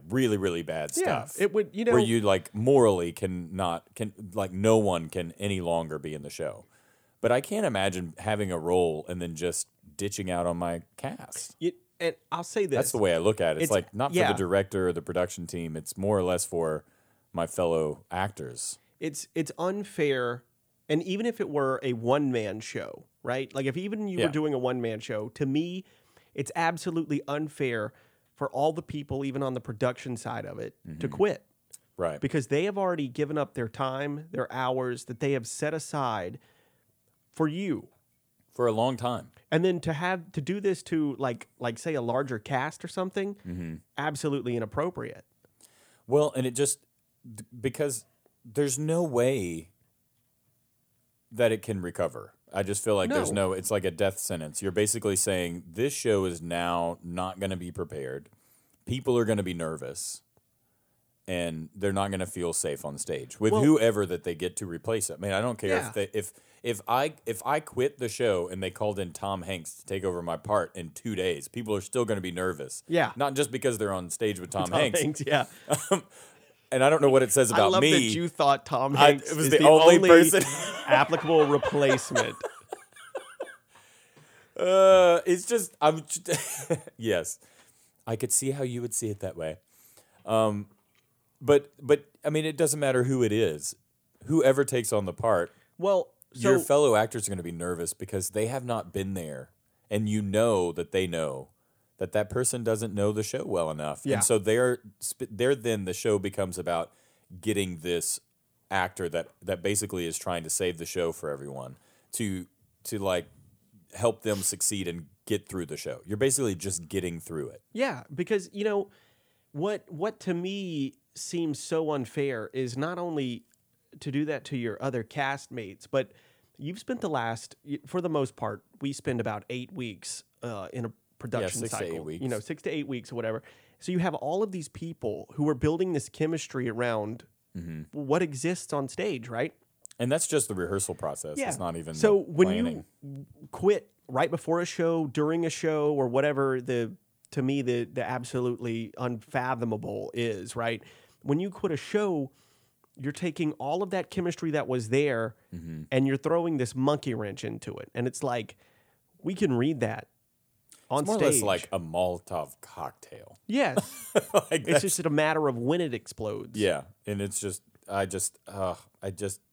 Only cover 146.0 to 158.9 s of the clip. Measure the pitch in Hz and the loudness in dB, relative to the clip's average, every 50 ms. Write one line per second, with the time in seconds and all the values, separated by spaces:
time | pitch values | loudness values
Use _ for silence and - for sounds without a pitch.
146 | 135 123 120 135 139 147 147 135 139 135 131 127 123 127 127 120 117 110 185 - | 2 2 2 2 2 2 2 2 2 2 2 0 -2 -2 0 0 0 -2 -6 -10
147 | _ _ _ _ _ - - - 127 131 139 139 135 123 123 120 117 - - 135 | _ _ _ _ _ -10 -4 -2 0 0 0 0 2 0 0 0 0 -4 -4 -4
148 | 120 82 127 127 123 - - 131 123 123 123 - - 120 117 113 113 107 - - | -4 -2 -4 -4 -6 -4 -4 -2 0 0 -2 -2 -4 -4 -4 -4 -6 -8 -8 -6
149 | 127 123 123 117 - - - 139 123 127 131 120 120 117 110 104 - - 104 104 | -4 -4 -4 -6 -8 -6 -4 -4 -2 -2 -2 -2 -2 -2 -2 -4 -4 -6 -6 -6
150 | 101 - - 117 120 117 107 98 90 113 - 120 117 117 113 107 - - - - | -8 -6 -4 -2 -2 -2 -2 -4 -6 -8 -6 -4 -2 -2 -2 -4 -8 -14 -20 -20
151 | _ _ _ _ - 135 143 151 185 202 185 - - 196 165 135 - - - 208 | _ _ _ _ -2 0 0 0 0 -4 -6 -4 -4 -4 -4 -4 -6 -2 -2 0
152 | 208 202 180 156 139 135 _ _ _ _ _ _ _ _ _ _ _ _ _ - | 0 0 0 -2 -2 -6 _ _ _ _ _ _ _ _ _ _ _ _ _ -10
153 | 123 139 143 - - 180 151 - 175 151 147 - - 139 151 180 202 190 190 185 | -8 -8 -6 -4 -6 -6 -2 -2 -2 -2 -2 -2 -4 -2 -2 -2 -2 -2 -2 -4
154 | 165 - - 190 180 175 160 - - 165 151 151 135 - 127 127 113 107 120 135 | -4 -4 -4 -4 -2 -2 -2 -4 -4 -2 -2 0 0 0 -2 -2 0 2 2 2
155 | 147 147 131 113 113 110 - _ _ - - 87 80 82 80 78 78 - - 131 | 2 2 2 0 -2 -4 -6 _ _ -16 -14 -12 -10 -10 -10 -10 -6 0 2 2
156 | 135 135 135 135 - 156 160 170 170 170 165 143 127 117 - 131 131 143 147 147 | 4 4 2 0 0 0 0 0 0 0 0 -2 -2 -2 -2 0 2 2 2 0
157 | - 139 117 110 107 101 98 135 - 113 110 113 - - - - - - - 117 | 0 -4 -4 -4 -4 -6 -8 -8 -8 -8 -8 -8 -10 -10 -12 -12 -12 -10 -4 -4
158 | 120 127 123 - - 135 123 120 110 - - _ _ _ _ _ _ _ | -2 -2 -4 -4 -4 -4 -4 -4 -6 -8 -12 _ _ _ _ _ _ _